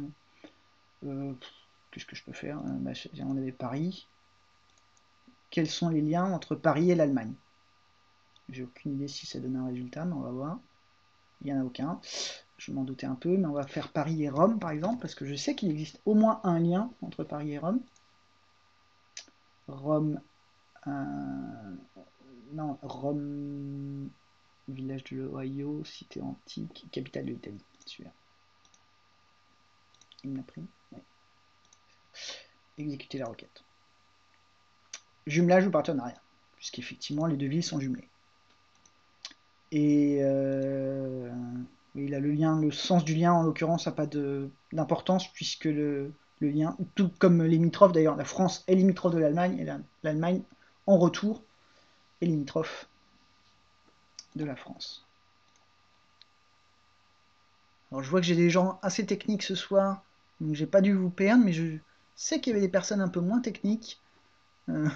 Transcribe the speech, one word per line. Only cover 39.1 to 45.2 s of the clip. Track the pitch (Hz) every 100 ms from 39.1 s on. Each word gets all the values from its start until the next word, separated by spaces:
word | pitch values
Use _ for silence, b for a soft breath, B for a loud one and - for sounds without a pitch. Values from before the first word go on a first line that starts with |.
| _ - - _ _ -
Et, | 151 147 147 143 143
euh, | 139 135 135 135 135 135 135 135 135 131 120 123 120 123 123 _ _
oui, | 143 139
là, | 143
le | 143
lien, | 147 160 160
le | 151
sens | 143 - 175
du | 156
lien, | 160 170
en | 175
l'occurrence, | 160 151 160 165 -
n'a |
pas | 151 147
de, | 147 139 139 139 - -
d'importance, | 156 151 165 - 185